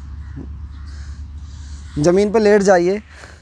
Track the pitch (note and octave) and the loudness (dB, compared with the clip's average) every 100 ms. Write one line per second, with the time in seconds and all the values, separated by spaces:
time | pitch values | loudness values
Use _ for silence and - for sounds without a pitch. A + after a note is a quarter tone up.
0 | C#2 - - - - - - - - - | -14 -12 -12 -12 -12 -12 -14 -14 -14 -14
1 | - - - - - - - - - D3+ | -14 -12 -14 -14 -14 -14 -14 -14 -8 0
2 | D#3+ F#3 G#3 A3 G#3 G#3 F#3+ F3+ F3 G#3 | 4 4 4 4 6 6 6 6 4 -2
3 | - - - - | -6 -20 -20 -20